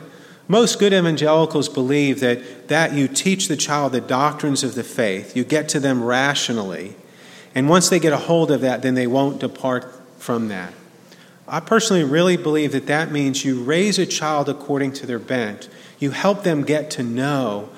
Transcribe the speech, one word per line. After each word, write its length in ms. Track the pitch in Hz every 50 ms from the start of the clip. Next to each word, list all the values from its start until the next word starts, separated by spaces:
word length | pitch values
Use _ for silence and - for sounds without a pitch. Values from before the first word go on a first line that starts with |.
| - - - - - - - - - -
most 320 | 175 226 240 - - -
good 140 | 202 208 196
evangelicals 760 | 190 175 165 160 139 147 151 156 160 165 156 156 151 131 -
believe 500 | - 135 127 127 143 147 147 139 131 -
that, 480 | 131 123 120 120 - - - - - -
that 260 | 147 156 165 - 143
you 140 | 143 139 127
teach 400 | 135 - - 185 190 185 190 -
the 80 | 156
child 380 | 143 - - 147 147 143 135 123
the 80 | 123
doctrines 640 | 117 - 131 127 139 151 143 147 - 151 139 131 -
of 120 | 127 107
the 80 | 120 113
faith, 520 | - - - 120 104 95 95 101 - -
you 80 | 127 123
get 260 | 117 147 151 147 151
to 100 | - 151
them 240 | 131 139 135 123 117
rationally, 920 | 120 123 127 135 139 143 - - - 123 113 101 95 87 78 87 101 104 - - - - - - - - - - - -
and 140 | 135 131 147
once 200 | 170 185 180 -
they 100 | 190 175
get 140 | 156 160 143
a 40 | 131
hold 340 | - - 170 170 160 147
of 100 | 147 123
that, 200 | 127 131 123 113
then 120 | 123 131 127
they 140 | 127 123 120
won't 320 | 120 135 139 139 131 107
depart 460 | 131 127 - - - 131 127 123 123 - - - - - - -
from 320 | - - 120 117 113 107
that. 240 | 101 92 90 87 - - - - - - - - - - - - - - - -
I 120 | 147 156
personally 440 | 160 - 226 226 - - 196 180 156
really 340 | 135 139 160 175 185 180 170
believe 340 | - 156 151 156 151 143 -
that 140 | 135 127 -
that 240 | 147 151 160 147
means 320 | 151 147 143 135 131 - -
you 200 | 139 131 123 120
raise 340 | 123 151 170 196 214 190 -
a 80 | 180
child 420 | - - - 156 151 156 147 143 143
according 460 | 135 139 - - 143 139 139 135 135
to 120 | - -
their 140 | 123 123 113
bent. 480 | - - 135 127 117 107 104 - - - - - - - - -
You 120 | 147 139
help 320 | 131 - - 190 202 - -
them 200 | 185 160 147 135
get 280 | - 151 151 - -
to 120 | - - 127
know 680 | 117 117 123 131 143 147 139 131 113 101 104 107 107 -